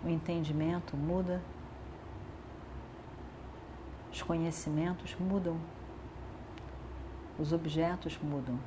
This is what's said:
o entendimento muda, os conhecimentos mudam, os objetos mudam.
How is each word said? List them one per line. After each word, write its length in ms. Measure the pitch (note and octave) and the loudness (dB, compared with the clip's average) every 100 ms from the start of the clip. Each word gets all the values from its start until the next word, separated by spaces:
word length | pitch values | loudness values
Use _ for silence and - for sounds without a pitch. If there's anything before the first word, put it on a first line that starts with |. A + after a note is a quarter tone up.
o 40 | F3+ | 4
entendimento 880 | E3 E3 E3+ D3+ D3+ D#3+ F3 E3 C#3+ | 2 4 2 4 4 4 4 2 0
muda, 440 | D3+ F3+ F3+ F3+ F3 - - - - - - - - - - - - - - - - - - - - - - - - - - | 4 4 4 2 0 -8 -10 -10 -10 -10 -10 -8 -8 -10 -10 -10 -10 -8 -8 -10 -10 -10 -10 -10 -10 -10 -10 -10 -8 -10 -8
os 100 | - | -6
conhecimentos 920 | - E3 E3 D#3+ - D3+ E3+ F3 - | 2 4 4 2 2 4 4 2 -4
mudam, 420 | - F#3 G3 F3 E3 D#3+ - - - - - - - - - - - - - - - - - | 0 4 4 4 0 -2 -8 -10 -8 -8 -8 -8 -8 -10 -8 -8 -8 -8 -6 -6 -8 -8 0
os 140 | D3+ | 4
objetos 680 | E3 D#3+ D#3 E3 F3+ D#3+ - | 4 4 4 4 4 -2 0
mudam. 380 | D3+ C#3+ B2 B2 | 0 0 2 0